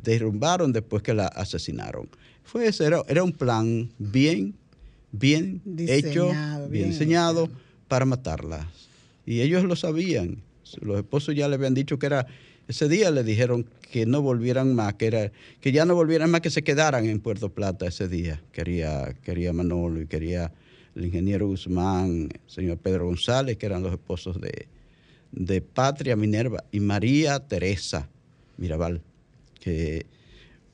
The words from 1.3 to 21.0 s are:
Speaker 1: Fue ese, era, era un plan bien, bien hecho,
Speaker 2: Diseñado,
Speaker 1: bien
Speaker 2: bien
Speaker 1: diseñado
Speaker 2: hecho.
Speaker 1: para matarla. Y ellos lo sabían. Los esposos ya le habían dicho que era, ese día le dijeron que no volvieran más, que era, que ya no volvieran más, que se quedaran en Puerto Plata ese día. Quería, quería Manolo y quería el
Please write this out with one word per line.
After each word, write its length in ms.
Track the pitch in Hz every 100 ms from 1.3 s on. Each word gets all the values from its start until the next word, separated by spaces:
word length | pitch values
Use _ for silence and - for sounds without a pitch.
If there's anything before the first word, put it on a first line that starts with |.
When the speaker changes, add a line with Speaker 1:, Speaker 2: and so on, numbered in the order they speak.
| - 98 82 - 58 50 58 - - - _
Speaker 1:
Fue 240 | - 233 226
ese, 200 | - 151
era, 160 | 165 -
era 140 | 156
un 100 | 185
plan 560 | 165 123 113 113 117 117 -
bien, 560 | 104 127 147 196 104 - _ - - - -
bien 500 | 104 135 156 190 185 208 165
hecho, 480 | 170 139 147 143 175
Speaker 2:
Diseñado, 320 | 151 151 147 143
Speaker 1:
bien 20 |
Speaker 2:
bien 180 | 147 165
Speaker 1:
diseñado 540 | 160 151 170 170 165
Speaker 2:
hecho. 100 | 165 - - - -
Speaker 1:
para 180 | 127
matarla. 640 | 131 127 85 76 80 80 82 - - _ _ _
Y 180 | - 117
ellos 200 | 139 180
lo 140 | 185 170
sabían. 640 | 170 156 185 123 87 - - _ - -
Los 180 | 104 101
esposos 380 | 104 147 151 147
ya 100 | 143
le 60 |
habían 200 | 135 135
dicho 240 | 131 143 131
que 60 | 143
era, 200 | 139 127 - - _ -
ese 200 | - 151
día 220 | 180 190
le 140 | 139
dijeron 420 | 110 107 123 120 120 - -
que 160 | 120 113
no 160 | 143
volvieran 500 | 139 120 120 127 131
más, 200 | 120 104
que 120 | 101 110
era, 240 | 113 104 - - -
que 120 | 139
ya 120 | 147
no 120 | 170 175
volvieran 340 | 160 160 165
más, 120 | 170
que 80 | 165
se 120 | 151
quedaran 440 | 151 143 156 131 110
en 120 | 107
Puerto 300 | 113 98 101
Plata 380 | - 98 90 90
ese 180 | - 92
día. 320 | 87 85 78 -
Quería, 640 | - 85 87 78 71 67 65
quería 280 | - 87 87
Manolo 480 | 85 87 87 85 80
y 60 | 76
quería 460 | 78 82 90 80 - _ - -
el 120 | -